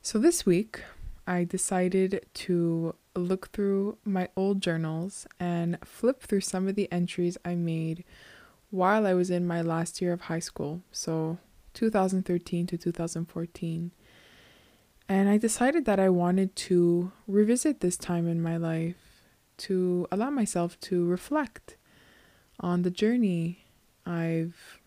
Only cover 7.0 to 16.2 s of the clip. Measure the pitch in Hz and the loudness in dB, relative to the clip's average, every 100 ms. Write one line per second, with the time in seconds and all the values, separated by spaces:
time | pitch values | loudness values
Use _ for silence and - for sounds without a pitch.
7 | 175 - 175 180 - 175 170 160 160 165 | -2 0 -2 -2 -6 -4 -2 -2 -4 -6
8 | - - - - - _ _ 190 185 214 | -10 -20 -20 -20 -20 _ _ 0 2 4
9 | 208 185 180 175 175 170 170 165 170 - | 4 2 2 0 0 0 0 -2 -2 -2
10 | 180 175 - 165 - - 143 170 - - | -2 -2 -4 -6 -6 -8 -6 -6 -10 -10
11 | - 160 160 175 _ - - - 226 220 | -4 -2 -2 -4 _ -20 -20 -2 0 2
12 | 190 190 185 175 - 175 175 170 - 175 | 2 0 0 -2 0 -4 -2 -2 -4 -4
13 | 165 165 170 - 170 - 170 165 170 - | -4 -6 -6 -6 -8 -6 -6 -4 -6 -10
14 | _ - - - - - _ _ _ _ | _ -20 -20 -20 -20 -20 _ _ _ _
15 | _ 196 202 208 226 - 247 320 254 196 | _ 2 4 4 2 2 2 2 2 4
16 | 190 180 | 6 4